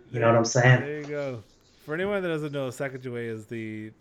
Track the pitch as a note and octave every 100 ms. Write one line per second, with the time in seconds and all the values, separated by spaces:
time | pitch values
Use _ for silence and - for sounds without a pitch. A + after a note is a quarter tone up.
0 | - A#2+ A#2 A#2 A2 B2 B2+ B2 C#3+ D3+
1 | D3 D3 C#3 A#2+ - _ _ _ - D#3+
2 | G3 G3+ F3+ D#3 D3+ C#3+ C3 A#2+ C#3 B2+
3 | B2+ A#2+ A#2 A2 G#2+ A#2 A2 A2 A2 A2